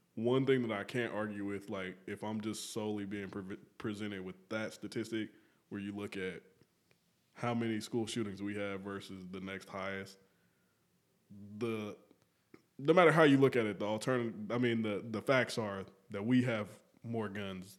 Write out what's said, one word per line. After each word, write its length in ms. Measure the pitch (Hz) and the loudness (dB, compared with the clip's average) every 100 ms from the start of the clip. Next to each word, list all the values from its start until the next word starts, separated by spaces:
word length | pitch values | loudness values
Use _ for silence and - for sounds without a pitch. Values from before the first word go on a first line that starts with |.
| _ | _
one 320 | - 117 131 135 | -2 2 4 4
thing 200 | 131 117 | 4 2
that 80 | 101 | -2
I 60 | |
can't 280 | 98 123 117 | -4 -2 -2
argue 320 | 101 107 101 | -2 -4 -4
with, 240 | 101 101 98 | -4 -6 -6
like, 280 | 98 92 90 - | -6 -6 -8 -10
if 160 | 104 | -8
I'm 160 | 107 110 | -4 -4
just 320 | 107 104 - | -4 -6 -6
solely 320 | 113 107 104 | -4 -2 -2
being 240 | 101 104 95 | -4 -6 -6
pre-, 280 | 101 95 101 - _ | -8 -8 -12 -14 _
presented 480 | 110 104 104 98 | -8 -6 -6 -6
with 120 | 92 90 - | -10 -12 -6
that 240 | 110 107 | -6 -4
statistic, 560 | - 104 120 107 110 107 - _ _ _ | -8 -8 -6 -4 -4 -4 -8 _ _ _
where 120 | 104 | -8
you 140 | 101 | -6
look 220 | 101 101 98 | -6 -8 -6
at 240 | 92 85 - _ _ _ _ _ _ _ _ | -6 -8 -16 _ _ _ _ _ _ _ _
how 180 | - 120 | -6 -4
many 280 | 117 113 110 | -2 -2 -2
school 260 | 107 120 107 | -2 -4 -2
shootings 360 | 120 104 95 | -4 -4 -6
we 120 | 101 101 | -6 -4
have 240 | 101 98 | -4 -6
versus 460 | 98 98 95 95 90 | -8 -10 -10 -14 -12
the 100 | 95 | -10
next 280 | 95 95 - | -8 -10 -8
highest, 480 | 98 95 98 98 - _ _ _ _ _ _ _ _ _ _ _ 101 101 104 | -8 -6 -6 -10 -16 _ _ _ _ _ _ _ _ _ _ _ -18 -16 -6
the, 380 | 117 110 104 - _ _ _ _ _ - _ - | -4 -4 -6 -10 _ _ _ _ _ -20 _ -6
no 140 | 143 | 4
matter 200 | 175 165 | 8 10
how 100 | 156 | 10
you 160 | 156 135 | 10 10
look 180 | 135 127 | 8 6
at 80 | 107 | 0
it, 120 | 92 | 0
the 80 | 104 | -2
alternative, 480 | 107 135 127 117 98 104 | 0 2 2 0 -4 -2
I 80 | 120 | 2
mean, 240 | 123 117 | 2 2
the, 200 | 110 101 117 | 0 -2 -2
the 120 | 110 | -4
facts 340 | 117 135 117 - | 4 4 4 -2
are 260 | 104 98 92 - _ | -4 -6 -8 -14 _
that 140 | 101 | -6
we 180 | 110 127 | 4 4
have 260 | 123 110 101 - _ _ | 4 0 -4 -10 _ _
more 260 | 117 117 104 | -6 -4 -4
guns 500 | 101 98 92 92 | -4 -6 -8 -12